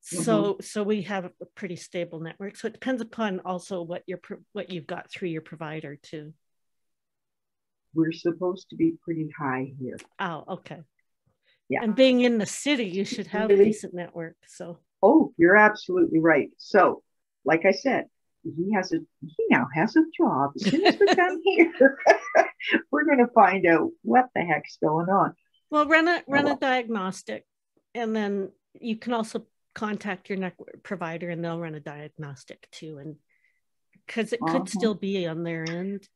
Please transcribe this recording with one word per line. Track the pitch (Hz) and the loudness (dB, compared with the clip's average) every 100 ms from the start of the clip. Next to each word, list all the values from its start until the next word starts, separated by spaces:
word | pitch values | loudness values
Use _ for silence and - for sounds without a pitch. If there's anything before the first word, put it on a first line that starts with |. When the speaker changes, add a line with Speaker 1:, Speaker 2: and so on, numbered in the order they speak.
Speaker 1:
So, | - 175 190 220 202 | -12 -6 0 2 2
Speaker 2:
Mm-hmm. | 196 | -4
Speaker 1:
so | - 214 | -8 -6
we | 202 214 | -2 -2
have | 185 202 180 | -2 -6 -8
a | _ 175 | _ -20
pretty | - 196 170 | -14 -12 -12
stable | - 185 175 170 | -10 -8 -8 -10
network. | 160 - 196 202 | -12 -12 -14 -10
So | 226 | -12
it | |
depends | 220 254 262 | -8 -6 -4
upon | 226 - 220 185 | -6 -6 -4 -4
also | 180 180 - 190 | -6 -10 -8 -10
what | 170 175 - | -8 -10 -10
your | 175 | -14
pro-, | - 180 170 | -14 -18 _
what | 214 180 | -14 -10
you've | 180 143 | -12 -10
got | 175 - | -12 -12
through | - 185 | -10 -8
your | 160 | -8
provider | 160 160 160 156 151 147 | -10 -14 -12 -10 -12 -16
too. | - 156 151 156 _ _ _ _ _ _ _ _ _ _ _ _ _ _ _ | -16 -16 -16 -20 _ _ _ _ _ _ _ _ _ _ _ _ _ _ _
Speaker 2:
We're | 156 160 | -2 -2
supposed | 165 175 170 180 185 - | -2 -4 -2 -4 -6 -10
to | 165 | -2
be | 165 165 | -2 -2
pretty | - 160 156 151 | -8 -8 -8 -8
high | 143 127 131 139 | -6 -4 -6 -10
here. | 127 - - _ | -12 -12 -18 _
Speaker 1:
Oh, | 190 156 - | -8 -8 -10
okay. | 180 - 160 160 _ _ _ _ _ _ _ _ | -14 -12 -18 -18 _ _ _ _ _ _ _ _
Speaker 2:
Yeah. | 131 | -4
Speaker 1:
And | 220 | -4
being | 220 262 254 | 4 4 6
in | 247 233 | 2 2
the | 196 | -2
city, | - 277 294 214 | -6 -2 -2 -2
you | 180 | -4
should | 196 - 196 | -6 -6 -6
have | 208 214 | -4 2
Speaker 2:
Really? | 196 208 | 6 6
Speaker 1:
decent | 208 185 | 4 -8
network. | 180 175 170 165 _ _ | -12 -12 -10 -14 _ _
So. | - 175 175 _ _ | -18 -16 -16 _ _
Speaker 2:
Oh, | 196 320 - - | 6 6 4 4
you're | 170 208 | 6 8
absolutely | 214 202 - 180 170 160 | 6 4 -4 0 2 4
right. | 165 151 107 _ | 4 4 2 _
So, | - 202 170 - _ _ _ _ | 0 4 4 2 _ _ _ _
like | - 160 190 | 0 2 2
I | |
said, | 190 277 196 - _ _ _ | 2 0 -2 -4 _ _ _
he | 156 143 185 | -12 -6 -2
has | 208 185 | -2 -2
a, | 165 - _ | -6 -8 _
he | 160 - 151 | -18 -6 2
now | - 123 | 2 2
has | 156 196 320 | 0 2 2
a | 320 - | 2 2
job. | 302 147 143 147 | 0 2 0 -2
As | 202 | -2
soon | 285 381 | 2 2
as | - | 4
we're | 403 | 4
done | 370 359 370 | 4 2 0
Speaker 1:
<laughs> | |
Speaker 2:
here, | 392 370 339 - 269 - - - - - | -2 4 4 6 4 6 4 4 4 2
<laughs> | - - - - - | 2 0 -2 -2 0
we're | 285 | -2
gonna | 302 285 240 | 2 4 4
find | 240 190 190 170 | 6 6 6 4
out | 160 139 - | 4 2 -4
what | 208 240 254 | 2 2 2
the | - | -2
heck's | 175 147 - - | -2 -2 -4 -4
going | 156 156 170 | -2 0 0
on. | 196 151 - _ _ _ | 2 2 -2 _ _ _
Speaker 1:
Well, | 302 294 | -2 2
run | 320 330 | 4 4
a, | 339 - | 0 0
Speaker 2:
Oh, | |
Speaker 1:
run | 277 285 | 0 0
a | |
Speaker 2:
well. | 285 | 0
Speaker 1:
diagnostic, | 277 254 233 220 185 185 - 214 _ _ _ _ _ | 0 0 -2 -4 -4 -8 -10 -12 _ _ _ _ _
and | 233 226 220 | -8 -4 -2
then | 202 202 190 _ _ - | -2 -4 -6 _ _ -14
you | 240 220 | -8 -8
can | - | -4
also | 233 220 - 220 _ _ | -4 -4 -8 -14 _ _
contact | - 214 214 208 190 - | -10 -8 -6 -8 -10 -8
your | 190 | -8
network | 185 - - - | -8 -10 -20 -20
provider, | - 185 170 165 175 | -12 -8 -8 -8 -8
and | 170 | -8
they'll | 170 165 | -6 -6
run | 170 | -8
a | 156 | -12
diagnostic | 147 147 151 _ 151 139 - - _ | -14 -16 -18 _ -14 -14 -18 -20 _
too. | - 160 151 | -20 -16 -14
And | 147 151 _ _ _ _ _ _ _ _ - | -16 -18 _ _ _ _ _ _ _ _ -12
'cause | - 220 | -8 -6
it | 233 | -4
could | - 262 | -2 -2
Speaker 2:
Uh-huh. | 196 | -2
Speaker 1:
still | 208 220 | -2 -2
be | 190 196 196 170 | -2 -4 -4 -4
on | 160 | -4
their | 170 165 | -6 -6
end | 160 170 190 202 _ | -6 -6 -8 -10 _